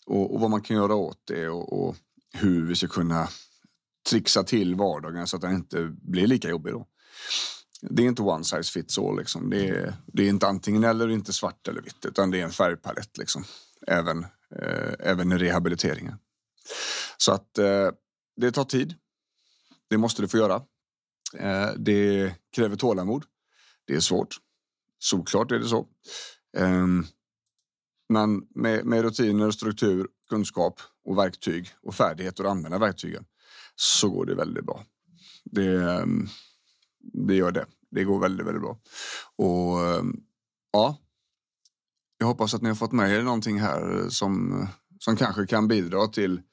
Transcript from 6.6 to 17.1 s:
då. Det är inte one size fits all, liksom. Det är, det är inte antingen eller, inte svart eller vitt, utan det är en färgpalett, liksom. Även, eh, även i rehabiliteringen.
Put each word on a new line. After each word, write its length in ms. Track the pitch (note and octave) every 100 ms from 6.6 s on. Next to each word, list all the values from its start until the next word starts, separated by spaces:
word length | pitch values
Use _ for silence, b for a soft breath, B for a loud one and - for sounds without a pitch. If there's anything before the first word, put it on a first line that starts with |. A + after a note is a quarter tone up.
| D2+
då. 140 | - - B B B B B B B - -
Det 220 | - -
är 40 | B2
inte 140 | B2
one 220 | G2+ D#2+
size 280 | E2 E2 E2
fits 260 | F2+ D#2+ -
all, 200 | G2 G2
liksom. 320 | F#2+ - G2
Det 200 | G2 F#2+
är, 240 | F#2 F2+ G2 -
det 180 | -
är 60 | G2+
inte 180 | G2+ G2
antingen 360 | G2 - G#2+
eller, 260 | A#2 A2+ A#2
inte 240 | A2 G2
svart 340 | G2 F#2+ - -
eller 140 | D#2+
vitt, 240 | - - -
utan 260 | - F#2+
det 80 | F#2
är 40 |
en 80 | E2+
färgpalett, 680 | - F#2 E2+ - - - -
liksom. 260 | - - G2 B B _ -
Även, 360 | F2 E2+ E2 F2 _ _ -
eh, 380 | - E2 - -
även 320 | - F#2 F2+
i 60 | F2+
rehabiliteringen. 800 | F2 F2+ F2 E2+ F2 D2+ - G#2 _ _ _ _ B B B B B